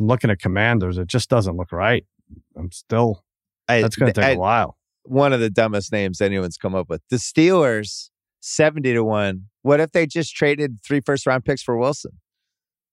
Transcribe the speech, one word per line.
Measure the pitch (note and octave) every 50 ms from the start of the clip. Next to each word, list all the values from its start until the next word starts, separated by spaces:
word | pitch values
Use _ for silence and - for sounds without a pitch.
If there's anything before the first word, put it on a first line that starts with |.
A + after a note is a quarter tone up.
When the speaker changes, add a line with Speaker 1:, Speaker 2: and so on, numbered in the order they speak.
Speaker 1:
I'm | G#2+
looking | A2 B2+ A#2+ - A2
at | G2+ -
Commanders. | - G2+ F#2 G2+ A2 A#2 A#2+ G#2+ F#2 F2+ F2+ F2+
It | F2+ F2
just | - B2 - -
doesn't | C3 A#2 G2 F#2+ E2+
look | F2+ E2+ -
right. | E2+ E2+ F#2+ A2+ A#2+ F2+ - _ _ _ _ - E2+ - _ _ -
I'm | D2+ F2 F2
still, | - - - - A2+ A2+ A#2+ A2+ G2+ - _ _ _ _ _ _ _ _ _ -
Speaker 2:
I, | A#2+ A#2
Speaker 1:
that's | A2 A2+ -
gonna | - C#3+ A#2
Speaker 2:
th-, | G2 G#2+ G#2
Speaker 1:
take | C3+ C3
a | F2+
Speaker 2:
I, |
Speaker 1:
while. | F#2 G2+ A2+ A#2 F#2+ - - _ _ _ _ _ _
Speaker 2:
one | C3 B2+ C3+ C#3+ C#3+
of | C3 A#2+
the | A#2 A2
dumbest | F#2+ A#2 A2+ A2 G#2 G2+ G2 -
names | A2 G#2 G2+ F#2+ F2+ -
anyone's | G#2 G2 G2 G2 F#2 F2 - -
come | - G2 F#2+
up | F#2+ F2+ -
with. | E2 D#2 - -
The | B2+
Steelers, | A#2 - - - D#3 D#3+ F3+ F#3+ F3 D3 B2 A2+ G#2+ G#2+ G2+ - - - - _ _ _ _ _ _
seventy | - - - - D#3 D#3 D3+ D#3 C3+ C3
to | A#2+ A#2 A2
one. | A2 G#2+ G#2 G2+ G2 F#2 F#2 G2 - _ _
What | - C3+ C#3+ D3
if | D#3+ D#3
they | - F3+ E3
just | C#3+ - E3+ D3+ - -
traded | - D#3+ C#3+ D3 C#3+ D3 C#3 A#2 G2+ -
three | - C#3+ C#3+
first | - - C#3 C3+ -
round | C#3 C3 C3 -
picks | - C#3 -
for | - B2+ A#2+ A#2
Wilson? | B2 C#3 D3+ - - - - - _ _ _ _ _ _ _ _ _ _ _ _ _ _